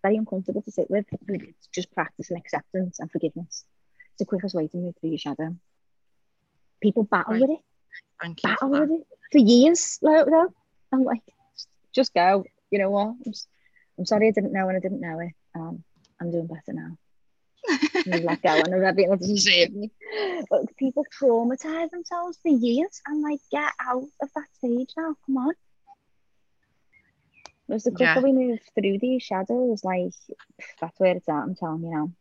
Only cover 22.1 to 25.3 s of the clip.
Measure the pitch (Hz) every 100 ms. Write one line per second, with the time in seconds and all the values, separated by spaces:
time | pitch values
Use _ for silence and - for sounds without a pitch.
22.1 | 349 349 330 339 269 240 240 370 - -
23.1 | 302 294 294 _ 285 294 - 262 254 277
24.1 | _ 285 302 294 _ 254 240 262 - 320
25.1 | 302 -